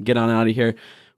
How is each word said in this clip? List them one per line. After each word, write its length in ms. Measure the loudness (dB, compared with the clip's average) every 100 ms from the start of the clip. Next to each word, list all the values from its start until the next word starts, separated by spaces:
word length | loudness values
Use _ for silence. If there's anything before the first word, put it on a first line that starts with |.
get 140 | -2 0
on 140 | 0
out 160 | 2 0
of 80 | 0
here. 180 | -2 -4 -12 -20 -20